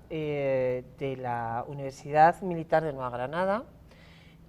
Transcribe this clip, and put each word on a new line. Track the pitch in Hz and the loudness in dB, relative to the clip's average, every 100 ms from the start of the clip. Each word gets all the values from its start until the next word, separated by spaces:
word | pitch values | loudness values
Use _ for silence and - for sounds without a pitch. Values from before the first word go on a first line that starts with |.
| - | -10
eh, | 160 151 147 139 131 127 127 127 - | -6 -4 -2 0 2 0 -2 -6 -8
de | 139 131 | -6 -6
la | 123 120 117 117 139 | -4 -4 -4 -6 -6
Universidad | 143 143 135 143 151 160 170 | -8 -10 -10 0 8 8 6
Militar | 190 165 160 160 | -4 -4 2 2
de | 156 | 2
Nueva | 135 127 | -4 -6
Granada, | 120 127 160 190 208 294 - - - - - - - | -4 -4 0 0 0 -4 -18 -20 -20 -20 -20 -20 -20